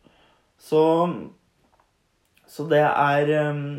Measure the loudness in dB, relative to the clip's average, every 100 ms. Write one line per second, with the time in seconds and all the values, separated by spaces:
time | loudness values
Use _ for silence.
0 | _ _ _ _ _ _ -2 2 2 2
1 | 0 -4 -12 -20 _ _ _ _ _ _
2 | _ _ _ _ _ -10 0 2 2 2
3 | 0 0 0 0 -2 -4 -8